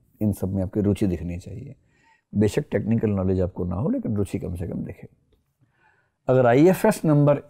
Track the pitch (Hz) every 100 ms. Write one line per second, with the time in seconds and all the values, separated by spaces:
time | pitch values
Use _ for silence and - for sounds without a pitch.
0 | _ - 107 95 92 98 92 107 101 98
1 | 101 82 85 87 101 101 - - _ _
2 | _ _ _ 98 107 - - 104 98 113
3 | 110 101 95 92 90 - 90 90 160 269
4 | - 104 101 - 87 87 - - - -
5 | - _ _ _ _ _ _ _ _ _
6 | _ _ - 127 120 127 170 180 220 -
7 | 160 147 143 143